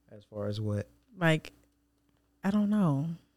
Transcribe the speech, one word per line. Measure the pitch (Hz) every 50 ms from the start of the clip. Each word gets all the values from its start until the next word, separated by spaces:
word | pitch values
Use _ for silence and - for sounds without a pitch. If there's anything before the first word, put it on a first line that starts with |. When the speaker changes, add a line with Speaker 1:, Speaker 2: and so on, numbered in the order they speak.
| _ _
Speaker 1:
As | 113 104 -
far | _ 107 104 104
as | 104 104 110
what? | 107 104 104 101 - - _ _ _ _ 226
Speaker 2:
Like, | 185 175 165 160 156 - - - _ _ _ _ _ _ _ _ _ _ _ _ _ _ _ _ _ -
I | 196
don't | 202 208 208 202
know. | 214 208 185 160 139 135 156 165 170 - _ _ _